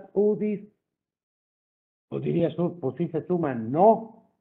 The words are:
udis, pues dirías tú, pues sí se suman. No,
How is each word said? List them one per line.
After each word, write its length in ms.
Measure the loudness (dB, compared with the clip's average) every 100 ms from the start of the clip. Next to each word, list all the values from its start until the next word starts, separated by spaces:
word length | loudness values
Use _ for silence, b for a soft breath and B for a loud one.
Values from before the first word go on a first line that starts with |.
| -2
udis, 540 | 0 2 2 -2 -4 -8 _ _ _ _ _ _ _ _ _ _ _ _ _ -10
pues 160 | -6
dirías 320 | -2 0 0 0
tú, 240 | -4 -2
pues 160 | -6 -4
sí 100 | -4
se 160 | -4 -2
suman. 420 | -2 -2 -4 -2
No, 540 | 4 6 6 0 -18 _ _